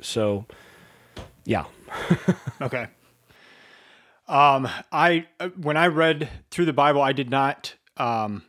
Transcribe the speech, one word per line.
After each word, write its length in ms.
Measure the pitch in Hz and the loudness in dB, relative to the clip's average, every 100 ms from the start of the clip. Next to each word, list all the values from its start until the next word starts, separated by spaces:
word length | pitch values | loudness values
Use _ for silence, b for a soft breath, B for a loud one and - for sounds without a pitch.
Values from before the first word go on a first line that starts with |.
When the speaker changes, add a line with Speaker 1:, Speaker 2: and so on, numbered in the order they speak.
Speaker 1:
So, 440 | - 113 107 101 107 B B B B B B B B B | -8 -2 -2 -2 -6 B B B B B B B B B
yeah. 220 | - 101 73 | -4 -4 -4
<laughs> 920 | - - - - 170 - - - - | -16 -14 -12 -2 0 0 -4 -6 -8
Speaker 2:
Okay. 260 | 135 127 117 _ _ _ _ b b b b b b b b b - | -6 -6 -8 _ _ _ _ b b b b b b b b b -2
Um, 400 | 143 143 135 127 B - | 4 4 4 -2 B -6
I, 360 | 156 170 165 165 _ | 2 2 2 -2 _
uh, 100 | 180 | -12
when 280 | 185 151 151 | -8 -4 2
I 100 | 175 | 2
read 420 | 156 160 147 151 - - | 4 2 2 -4 -10 -12
through 160 | - 170 | -2 0
the 80 | |
Bible, 280 | 139 143 143 | 4 4 4
I 100 | 135 | 2
did 180 | 135 127 | 0 -2
not, 460 | 135 139 143 - - _ - | 0 0 -2 -12 -16 _ -6
um, 460 | 123 113 107 101 | -4 -2 -4 -8